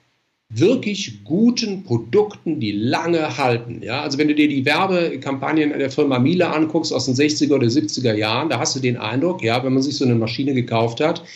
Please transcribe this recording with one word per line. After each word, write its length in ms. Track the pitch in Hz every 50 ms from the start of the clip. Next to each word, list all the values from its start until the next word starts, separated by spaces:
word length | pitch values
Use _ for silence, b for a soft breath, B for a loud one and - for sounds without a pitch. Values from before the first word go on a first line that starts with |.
| _ _ _ _ _ _ _ _ _ _
wirklich 720 | 110 110 147 202 269 - - 214 208 - - - 113 - -
guten 600 | - 147 190 226 240 240 - 233 208 196 185 190
Produkten, 720 | - 117 113 - - - 208 208 208 - - - 175 156 131
die 140 | 117 104 101
lange 640 | 101 110 123 160 160 156 170 170 160 156 147 127
halten, 460 | 135 139 127 120 113 117 120 117 120 -
ja. 180 | 95 117 139
Also 160 | 151 151 135
wenn 120 | 139 156 151
du 60 | 147
dir 140 | 151 151 147
die 160 | 143 135 123
Werbekampagnen 1120 | 147 147 165 190 190 185 175 170 156 143 131 - 147 135 131 139 143 156 160 151 147 147 135
der 120 | 139 131
Firma 280 | 131 - 151 139 131 123
Miele 300 | 123 143 180 180 175 156
anguckst 420 | 147 156 160 156 - 165 160 -
aus 140 | 151 135 123
den 100 | 135 123
sechziger 420 | 127 143 151 151 - 156 135 147
oder 120 | 131 120 117
siebziger 460 | 117 147 - - - - 123 117 107
Jahren, 340 | 104 107 107 113 123 151 165
da 100 | 135 120
hast 160 | 147 151 -
du 60 | -
den 160 | 127 127 120
Eindruck, 460 | 117 110 107 117 131 151 180 175 - 117
ja, 200 | 113 113 127 127
wenn 120 | 131 131
man 80 | 131 135
sich 140 | 147 131 -
so 80 | 143
eine 80 | 123 120
Maschine 400 | 113 110 107 - - 135 143 135
gekauft 460 | 127 120 - 117 113 113 117 117 - 147
hat, 200 | 160 175 - B B B